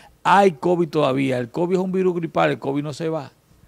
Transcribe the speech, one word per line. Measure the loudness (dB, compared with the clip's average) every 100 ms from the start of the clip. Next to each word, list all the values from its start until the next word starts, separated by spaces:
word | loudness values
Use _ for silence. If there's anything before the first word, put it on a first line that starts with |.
| -20 _ 2
Hay | 4 4
covid | 2 0 0 0
todavía, | 0 0 0 0 -2
el | -4
covid | -4 0 0
es |
un | 0
virus | 0 0 -2
gripal, | -2 0 0
el | 0
covid | -4 -4
no | -6
se | -6 -6
va. | -6 -8 _ _ _